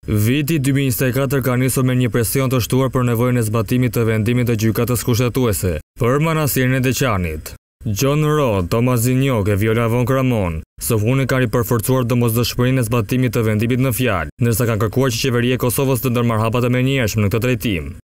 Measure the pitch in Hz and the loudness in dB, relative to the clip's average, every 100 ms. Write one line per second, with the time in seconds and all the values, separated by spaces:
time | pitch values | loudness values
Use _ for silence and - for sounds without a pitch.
0 | - 107 107 139 143 165 131 139 139 120 | -2 -2 0 0 0 -2 0 0 0 0
1 | 131 123 139 139 127 123 131 139 127 127 | -2 0 -2 0 0 0 0 0 0 2
2 | 123 120 113 139 131 127 101 127 131 127 | 0 0 0 0 0 0 0 0 0 0
3 | 123 117 123 123 107 113 107 127 123 123 | 0 0 0 0 0 -2 0 0 0 0
4 | 113 110 110 120 120 117 113 107 117 120 | 0 0 0 0 0 2 0 0 0 -2
5 | - 113 123 131 123 98 95 80 - - | 0 0 0 0 0 0 -2 -4 -8 -4
6 | 117 139 160 156 147 - 127 131 131 127 | 0 2 0 0 0 0 0 2 0 0
7 | 135 98 87 78 - - _ _ - 101 | 0 0 -4 -6 -12 -18 _ _ -6 -2
8 | 135 147 151 151 135 98 85 113 123 123 | 0 2 0 2 2 0 0 0 2 2
9 | 117 127 139 120 98 101 110 110 117 120 | 2 2 2 0 0 0 2 2 2 0
10 | 120 131 131 120 90 80 - - - 113 | 0 0 2 0 -2 -4 -10 -12 -2 0
11 | 104 135 131 131 127 123 113 120 104 131 | 2 0 0 0 0 0 0 -2 0 0
12 | 120 123 120 113 117 - 123 131 110 120 | 2 0 2 0 -2 0 0 0 0 -2
13 | 104 127 127 123 110 107 113 123 135 113 | 0 0 0 0 0 0 0 0 0 0
14 | 123 95 76 - 117 110 120 110 107 127 | 0 0 -4 -2 0 2 0 0 0 0
15 | 135 117 135 120 120 127 127 - 135 127 | 0 0 -2 0 0 0 0 0 0 0
16 | 131 120 117 110 113 120 120 123 127 135 | 0 0 0 0 0 0 0 0 0 0
17 | 113 110 104 113 123 123 127 90 71 71 | 0 0 0 0 0 -2 -2 -4 -6 -14
18 | _ | _